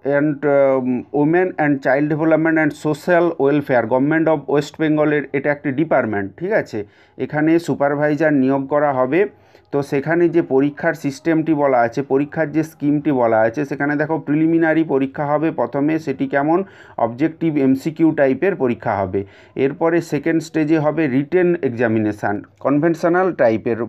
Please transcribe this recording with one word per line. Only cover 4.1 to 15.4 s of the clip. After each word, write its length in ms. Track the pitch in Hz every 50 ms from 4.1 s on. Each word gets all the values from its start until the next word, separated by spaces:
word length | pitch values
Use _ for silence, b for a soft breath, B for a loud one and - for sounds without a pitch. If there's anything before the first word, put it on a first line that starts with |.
| 156 160 160
of 340 | 156 160 147 139 - 139 147
West 180 | 147 - - -
Bengal-এর 440 | 160 156 151 151 151 151 151 151 139 143 -
এটা 180 | 143 135 151
একটি 200 | 147 143 - 151
ডিপার্টমেন্ট, 680 | 131 127 165 160 165 143 120 110 107 101 98 98 98 -
ঠিক 140 | 170 185
আছে? 340 | 220 180 139 - - 110 101 b b b b b b b
এখানে 420 | 131 - - 147 151 156 160 170
সুপারভাইজার 760 | 170 - 135 - 143 143 147 143 147 151 151 143 165 156 147
নিয়োগ 340 | 139 131 131 135 139 135 135
করা 260 | 147 147 151 147 139
হবে। 360 | 127 127 127 139 175 208 208 - b b b b b b b
তো 100 | - 143
সেখানে 480 | 143 - 147 143 - 156 165 170 175 170
যে 120 | 160 170
পরীক্ষার 520 | 160 - 131 135 139 147 143 - - 170 156
সিস্টেমটি 600 | 151 - 143 135 - _ 170 165 160 156 156 160
বলা 260 | 143 143 139 131 120
আছে, 220 | 117 117 117 -
পরীক্ষার 500 | 139 - 131 135 147 147 - 165 160 151
যে 120 | - 156 156
স্কিমটি 480 | 156 - _ 143 147 147 151 147 156
বলা 280 | 143 127 120 113 113 110
আছে, 260 | 110 113 113 151 147
সেখানে 300 | 139 151 139 143 143 147
দেখো 240 | 143 151 147 160 156
প্রিলিমিনারি 640 | 156 - 147 156 160 160 165 165 165 160 156 160 160
পরীক্ষা 420 | 156 147 135 135 135 135 - 151
হবে 260 | 143 147 151